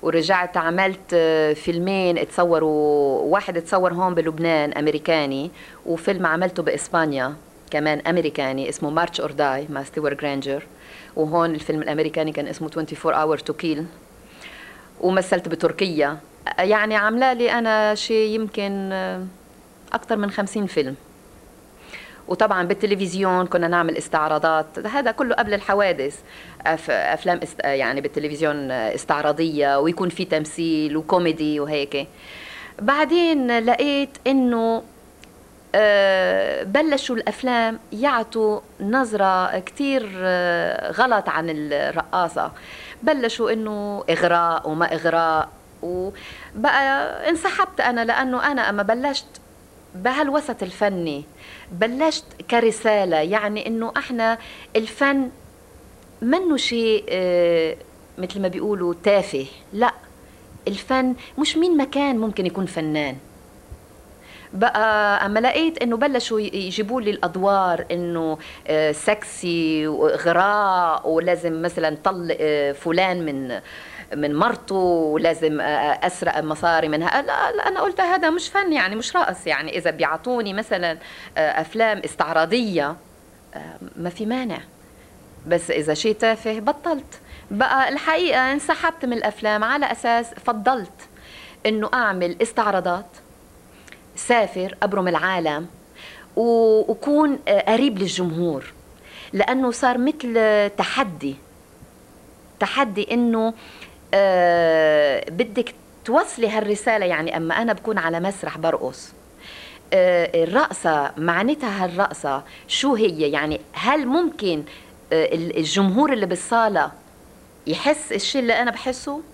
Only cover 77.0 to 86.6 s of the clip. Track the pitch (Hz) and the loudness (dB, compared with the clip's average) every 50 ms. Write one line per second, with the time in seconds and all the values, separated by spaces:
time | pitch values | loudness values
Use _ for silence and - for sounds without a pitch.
77 | 165 175 - 277 285 - - - - - 480 403 - - 381 381 - 403 349 - | 0 0 0 0 0 0 -2 0 0 0 0 0 -2 -2 0 0 -2 -2 0 0
78 | 381 339 359 370 320 320 320 349 - - - 392 403 370 311 277 196 185 202 220 | 2 2 2 2 2 2 0 0 -4 -2 -2 -2 0 2 2 2 0 0 -2 -4
79 | 247 - - 359 - - 185 - - 165 151 135 147 160 - 180 165 175 156 170 | -6 -2 0 0 0 0 -2 -6 -2 -2 -2 -2 -2 -4 -6 -2 -2 -2 0 0
80 | 165 143 156 160 - 247 247 240 226 202 190 202 220 - 220 185 175 170 160 156 | 0 0 0 -2 -4 -2 -2 -2 -2 -2 -4 -4 -2 -2 -2 -2 0 -2 -4 -4
81 | - - - - - - - - 156 151 - - 160 - - 220 226 220 214 196 | -10 -18 -18 -18 -18 -8 -2 0 0 2 2 0 -4 -4 0 2 2 2 2 -2
82 | - 156 - - 170 151 165 160 160 165 196 247 247 214 185 160 143 143 160 170 | -4 -8 -2 -2 0 2 4 2 2 4 2 0 0 0 0 0 0 -2 -4 -8
83 | - - - - - - - - - - - - 151 - - - - - - - | -14 -20 -20 -20 -20 -20 -20 -20 -20 -18 -18 -16 -16 -16 -16 -16 -18 -18 -12 -10
84 | 170 175 170 - 220 214 240 254 254 233 170 - - - - - - - - - | -10 -10 -8 -6 -6 -4 -4 -4 -4 -6 -8 -10 -12 -16 -20 -20 -20 -20 -20 -20
85 | - - - - - - - - - 151 175 170 170 - - - 151 156 151 151 | -20 -20 -20 -20 -20 -20 -20 -18 -4 0 0 0 0 0 -2 -2 0 0 -2 0
86 | - 220 214 214 - 226 226 220 - 226 220 220 | 2 0 0 2 2 2 2 0 -2 -6 -6 -2